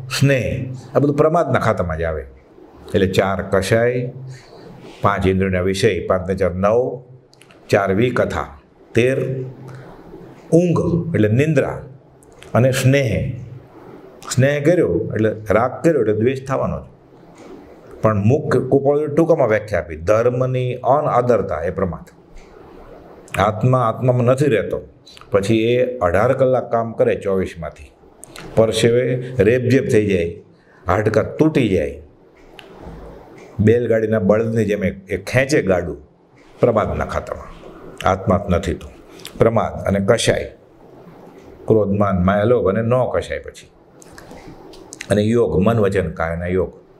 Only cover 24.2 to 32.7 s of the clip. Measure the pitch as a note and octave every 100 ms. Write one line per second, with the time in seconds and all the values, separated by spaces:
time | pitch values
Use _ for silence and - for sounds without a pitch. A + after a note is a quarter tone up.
24.2 | A#2+ C3 D3 G#2 - - - - - -
25.2 | - G2+ G2 A2+ A2+ B2 B2 - F2 F2+
26.2 | B2 C3+ C3 A#2+ - A#2 A2+ G#2+ B2 F#2
27.2 | G2 F#2+ F2 E2 D2+ - - _ - _
28.2 | - - - - A2+ G2 A#2 A#2+ B2+ B2+
29.2 | - - G2 B2+ A2+ C3 - A2 G2+ F2+
30.2 | E2+ - - _ _ - F2+ G2 G#2+ A2
31.2 | G2+ - D#3 D3+ A2 F2+ C#2+ C#2+ - -
32.2 | - _ - - -